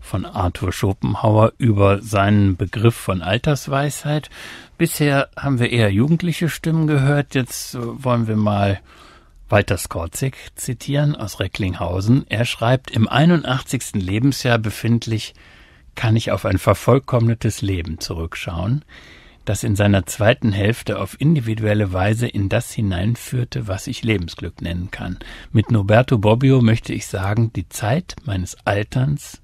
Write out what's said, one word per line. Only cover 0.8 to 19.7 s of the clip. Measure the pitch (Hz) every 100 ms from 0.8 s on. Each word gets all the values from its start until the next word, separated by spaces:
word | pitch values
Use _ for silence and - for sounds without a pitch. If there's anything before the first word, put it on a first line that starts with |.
| 101 98 127 107 110 107 110 -
über | 127 101 101 98
seinen | - 104 98 104 101 92
Begriff | 95 - 113
von | 113 - 92
Altersweisheit. | 82 110 160 143 - 139 147 - 147 151 - - - - - _
Bisher | 165 - 147 139 135 -
haben | 139 127
wir | 120
eher | 120 107
jugendliche | 98 135 165 180 156 165
Stimmen | - 165 160 156
gehört. | 147 135 147 139
Jetzt, | 135 123 - -
äh, | 127
wollen | 117 117 131 120 113
wir | 107
mal | 104 101 101 98 - - - - _ - -
Walter | 104 101 98
Skorzek | - - 82 - 135 - -
zitieren | - - 120 - 143 147 147
aus | 98 -
Recklinghausen. | 92 - 98 92 90 92 98 131 -
Er | 104
schreibt: | 120 - 113 131 -
„Im | - 113
einundachtzigsten | 120 160 175 123 131 - 113 - 104
Lebensjahr | 92 104 135 131 131 117
befindlich | 107 - 117 117 - 110 - - - - - - - -
kann | 113
ich | 110 107
auf | 98
ein | 110 95
vervollkommnetes | - 98 - 127 - 123 117 113 113 -
Leben | 101 95 80 80
zurückschauen, | - 85 82 - - 85 92 139 - - - - - _ -
das | 101
in | 117